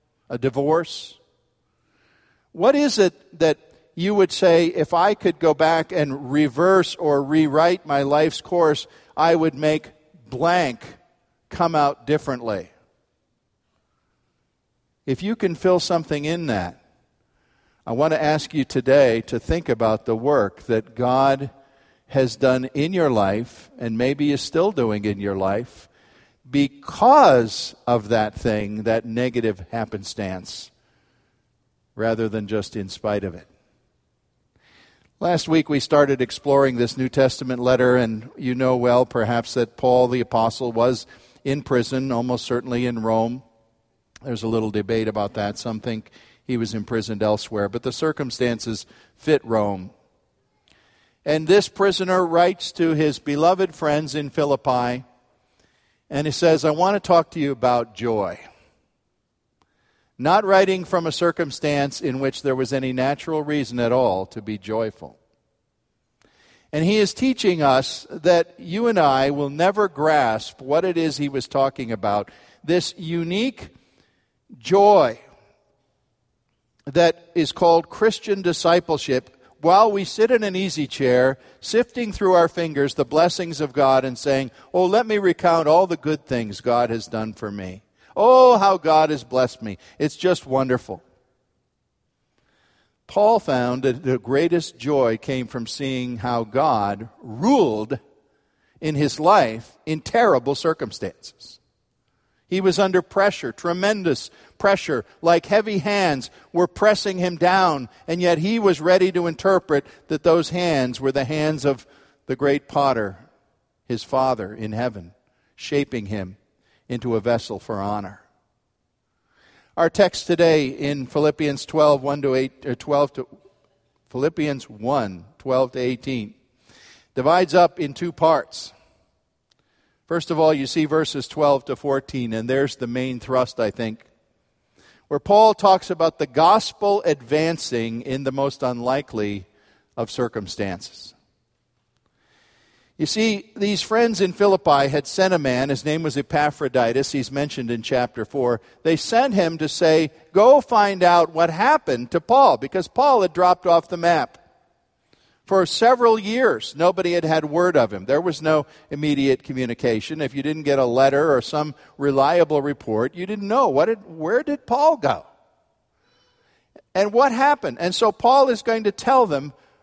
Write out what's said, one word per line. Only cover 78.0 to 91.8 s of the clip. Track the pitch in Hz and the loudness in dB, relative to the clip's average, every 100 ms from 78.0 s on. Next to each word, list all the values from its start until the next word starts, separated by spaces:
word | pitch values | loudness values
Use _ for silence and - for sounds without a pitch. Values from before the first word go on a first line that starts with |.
| 214 - - 196 | -2 -2 -4 -4
discipleship, | 175 165 165 175 170 151 - 127 - _ _ _ | -2 -2 2 0 0 -4 -2 -4 -6 _ _ _
while | 160 185 220 | 2 4 4
we | 202 | 2
sit | 190 - 226 | -4 0 2
in | 247 | 2
an | 208 185 | 0 -4
easy | 190 156 139 | -4 -4 -8
chair, | - 131 127 131 135 _ _ | -2 2 2 2 -2 _ _
sifting | - 220 247 247 226 | -4 -2 -2 -4 -8
through | - 196 | -2 2
our | 180 165 | 4 4
fingers | - 165 143 143 - | 0 -4 -2 -2 -2
the | 127 | -2
blessings | 151 170 - 170 143 | 2 2 0 -6 -6
of | 147 | -4
God | 143 135 131 | 2 4 4
and | 131 120 | 0 -4
saying, | 143 135 131 - - | -2 -2 -2 -10 -6
"Oh, | 180 185 | 0 2
let | 214 226 | 2 0
me | 208 | 0
recount | 190 165 175 175 147 | 0 2 2 2 4
all | 165 185 | 4 4
the | 170 | -2
good | 151 151 - | -4 -6 -4
things | 123 110 98 | -6 -6 -6
God | 123 120 120 | 0 0 0
has | 113 - | -2 -6
done | 110 110 | -8 -8
for | 101 107 | -10 -10
me. | 101 92 92 _ _ _ - | -10 -12 -14 _ _ _ 2
Oh, | 226 254 254 226 | 6 8 8 6
how | 196 190 | 4 2
God | 160 156 156 | 2 4 4
has | 151 | 0
blessed | 117 127 127 - | -4 0 0 -2
me. | 110 95 - - | -12 -12 -16 -6
It's | 151 - | -6 -2
just | 180 175 135 | -2 -2 -2
wonderful." | 131 131 127 - 90 _ _ _ _ _ _ _ _ | -2 0 -2 -4 -16 _ _ _ _ _ _ _ _